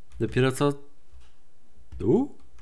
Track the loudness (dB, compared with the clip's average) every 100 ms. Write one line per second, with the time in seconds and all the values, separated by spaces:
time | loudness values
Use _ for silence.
0 | -8 -2 0 4 4 4 2 2 -4 -8
1 | -8 -8 -8 -8 -8 -8 -10 -10 -8 0
2 | 6 6 4 -2 -10 -10